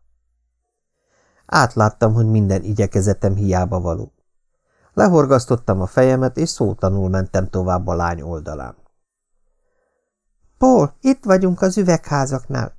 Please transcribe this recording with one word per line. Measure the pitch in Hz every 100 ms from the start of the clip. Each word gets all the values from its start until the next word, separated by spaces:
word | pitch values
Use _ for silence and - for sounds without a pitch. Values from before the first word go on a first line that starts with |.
| _ _ _ _ _ _ _ _ _ _ _ _ _ _ -
Átláttam, | 160 127 113 107 - 113
hogy | 113 110
minden | 110 98 95
igyekezetem | 95 104 98 101 98 95 101 98
hiába | 101 90 90 92
való. | 87 85 107 _ _ _ _ _ _ _ _
Lehorgasztottam | - 208 165 135 131 - 117 - 95
a | 95
fejemet, | - 131 131 127 131
és | 165
szótanul | - 107 90 95 98 92
mentem | 95 92 92 92
tovább | 95 92 90 80
a |
lány | 85 85 85
oldalán. | 76 82 76 76 62 - _ _ _ _ _ _ _ _ _ _ _ _ _ _ _ _ _ -
„Paul, | 262 240 143 -
itt | 262 269
vagyunk | 208 185 185 175
az | 185 208
üvegházaknál” | 180 165 - 143 135 135 - 131 113